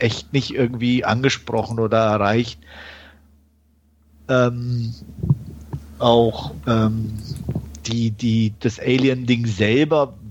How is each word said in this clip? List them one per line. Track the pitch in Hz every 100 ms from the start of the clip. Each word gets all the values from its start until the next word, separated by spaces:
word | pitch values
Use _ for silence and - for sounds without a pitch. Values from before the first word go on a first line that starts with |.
echt | 120 - -
nicht | 139 127 -
irgendwie | 120 120 120 123 101
angesprochen | 110 135 - - 113 101 113
oder | 110 110
erreicht. | 110 104 101 110 120 - - - - - - - _ _ _ _ _ _ _ _ _ _ -
Ähm, | 127 123 120 120 123 117 117 - - - - - - - - - -
auch, | 123 117 117 110 - - -
ähm, | 113 110 110 110 107 - - - - - - -
die, | 117 113
die, | 107 120 113 110 104
das | 123 -
Alien-Ding | - 131 135 127 120 120 117
selber | 95 104 123 151 156 135 104 110